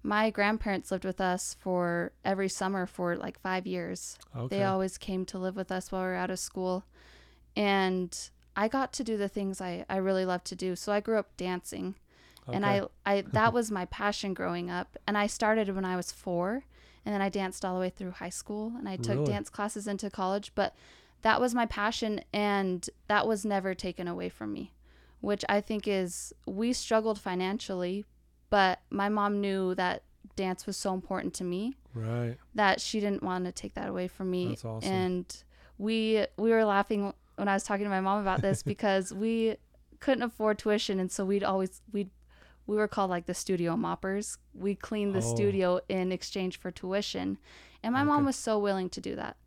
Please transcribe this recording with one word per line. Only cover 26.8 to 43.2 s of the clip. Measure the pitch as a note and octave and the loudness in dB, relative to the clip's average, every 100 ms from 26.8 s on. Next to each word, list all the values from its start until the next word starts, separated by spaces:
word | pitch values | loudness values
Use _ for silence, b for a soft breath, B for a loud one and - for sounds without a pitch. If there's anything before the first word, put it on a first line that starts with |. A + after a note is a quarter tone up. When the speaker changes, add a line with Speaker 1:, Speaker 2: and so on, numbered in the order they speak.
| - A3 A3 G#3 | 2 2 2 -2
Speaker 1:
financially. | G3 F3+ F#3 G#3 - F#3 F3+ G3 - _ _ _ _ | -2 -2 -2 -2 -4 -4 -2 -4 -8 _ _ _ _
But | G#3 F#3+ F3+ _ | 6 6 2 _
my | G3+ G3+ | 0 2
mom | G#3+ G3+ G3+ | 2 2 2
knew | G3+ F#3+ F#3 | 0 2 0
that | F#3 F3+ B3+ _ _ - | 2 0 -2 _ _ -12
dance | - F#3 F3+ | -4 -2 -2
was | - F#3+ | -6 -4
so | G3 | -2
important | F#3 - F#3+ F#3 | -2 -4 -6 -4
to | - | -4
me | F3+ F3+ A3+ - - | -4 -2 -4 -8 -12
Speaker 2:
Right. | A#2+ A2 A#2+ A#2+ B2 - | -8 -4 -2 -4 -6 -8
Speaker 1:
that | G#3 G3+ F#3 | 2 4 4
she | - A3 | 0 -2
didn't | G3+ G3 | 0 -2
want | F#3 F3+ | -2 -2
to | F3+ | -4
take | - G3 | -6 -10
that | - F3 | -8 -6
away | F#3 F#3 | -4 -6
from | - F#3+ | -4 -2
me. | F3+ F3+ | -2 -2
Speaker 2:
That's | A3 | -4
awesome. | A2+ A2 G3 | -6 -4 0
Speaker 1:
And | F#3+ F#3 F3+ F3 - - b b - | 0 0 -2 -6 -14 -18 b b -6
we, | G#3 A3+ A3 A3 - - | 0 2 2 2 2 2
we | A3 | 4
were | A3+ | 6
laughing | A3 G3 G3+ G#3 G3+ - _ | 6 4 2 0 -2 -6 _
when | - G3+ | -2 2
I | |
was | G3 | 2
talking | - G3 | 0 -2
to | G#3 | 0
my | F#3+ | 0
mom | F#3+ G#3 | 2 2
about | G3 F#3 | 2 2
this | G3 G3 | 2 0
Speaker 2:
<laughs> | - | -2
Speaker 1:
because | G#3 G#3 F#3+ F#3 | 0 2 2 0
we | G3 A3+ A3+ A3 G#3 _ _ _ - | -2 0 2 2 0 _ _ _ -4
couldn't | - B3+ | 2 2
afford | A#3+ - G#3+ G#3 | 0 2 2 2
tuition. | G#3+ G#3 - F#3+ | 2 2 2 0
And | F#3 | 0
so | - | -2
we'd | F#3+ G3+ | 2 2
always, | G3 F#3+ F#3+ - - | 2 2 0 -6 -6
we'd, | G3+ F#3+ - - b b b - | -4 -4 -10 -20 b b b -2
we | G#3+ | 2
were | G#3 | 2
called, | - F#3+ | 2 0
like, | F3 | 0